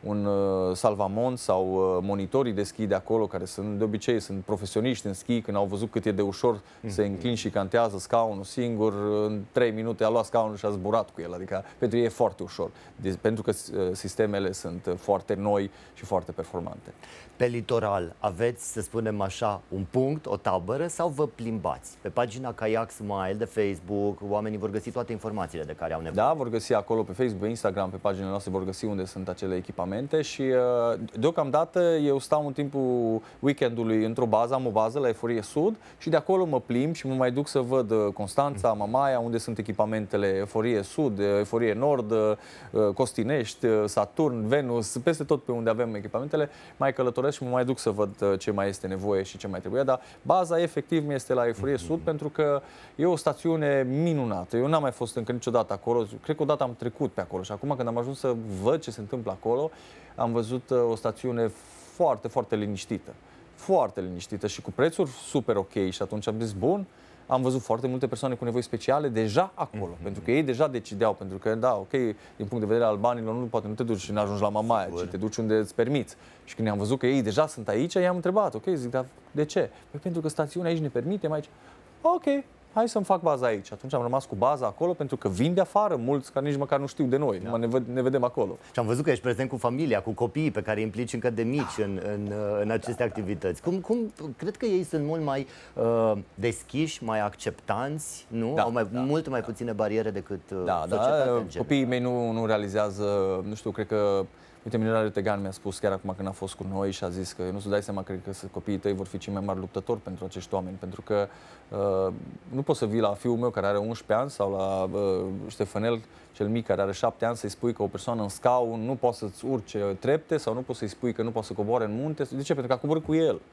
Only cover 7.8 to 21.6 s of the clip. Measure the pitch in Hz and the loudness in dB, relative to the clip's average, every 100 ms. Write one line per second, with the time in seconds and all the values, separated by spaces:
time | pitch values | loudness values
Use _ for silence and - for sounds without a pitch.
7.8 | 117 98 - 117 113 98 95 - 120 113 | 2 0 0 2 2 -2 -8 -4 -2 2
8.8 | 107 101 104 104 107 107 101 - 120 110 | 2 2 0 2 0 -2 -2 2 2 2
9.8 | 110 107 110 117 107 117 110 104 107 101 | -4 2 4 4 2 2 2 0 -2 -2
10.8 | 92 110 104 - 85 87 92 95 98 - | 0 0 0 -6 -8 -8 -6 -6 -8 -2
11.8 | 120 117 117 - 113 - 87 - 85 - | 2 4 2 4 2 2 -10 -6 -8 -8
12.8 | - - 98 92 110 110 113 104 - 98 | -20 -6 -4 0 0 0 0 -2 -2 -2
13.8 | 92 92 98 - 107 101 98 95 87 87 | -2 -2 -6 0 2 2 0 -4 -8 -8
14.8 | - 90 - 98 - 98 104 101 98 - | -4 -4 2 0 2 -2 2 2 0 -8
15.8 | - - - 95 87 85 80 90 85 - | -20 -18 -2 -2 -2 -10 -6 -6 -8 -12
16.8 | - - - - - - 123 120 101 117 | -16 -20 -20 -20 -20 -2 0 0 0 0
17.8 | 107 98 87 - 104 87 117 123 - - | 2 0 -2 -4 -4 0 -2 -2 -8 -8
18.8 | 98 113 110 104 95 - 110 98 - 95 | -6 -2 -2 -2 -4 -2 -2 -2 -6 -6
19.8 | 95 127 131 156 - 101 - 95 90 131 | -2 0 0 0 -4 -4 0 0 0 -2
20.8 | 170 - 170 143 151 - 117 110 | -4 -2 -2 0 -2 -2 -6 -4